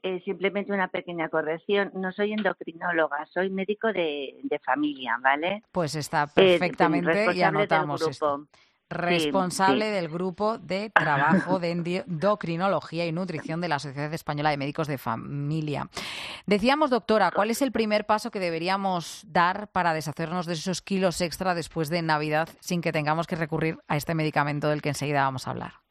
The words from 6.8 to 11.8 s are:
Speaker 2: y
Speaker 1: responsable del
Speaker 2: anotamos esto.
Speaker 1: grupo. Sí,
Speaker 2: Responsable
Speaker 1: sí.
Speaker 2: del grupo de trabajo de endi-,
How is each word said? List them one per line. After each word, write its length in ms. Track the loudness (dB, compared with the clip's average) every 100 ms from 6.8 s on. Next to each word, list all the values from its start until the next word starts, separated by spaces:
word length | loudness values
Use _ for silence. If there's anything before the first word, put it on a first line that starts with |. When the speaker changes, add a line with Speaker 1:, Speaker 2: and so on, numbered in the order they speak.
| 2 4 2
Speaker 2:
y 20 |
Speaker 1:
responsable 260 | 2 2 2
del 340 | 2 2 2
Speaker 2:
anotamos 340 | 2 2 -2 -2
esto. 300 | -2 -2 -2
Speaker 1:
grupo. 120 | -8 _ _ _ _
Sí, 80 | -6
Speaker 2:
Responsable 880 | 0 2 2 2 0 2 4 4 2
Speaker 1:
sí. 60 |
Speaker 2:
del 180 | -2 -4
grupo 480 | -4 -4 -2 -2 -2
de 320 | -4 -6 0
trabajo 720 | 0 2 2 4 4 2 0
de 160 | 0
endi-, 280 | -2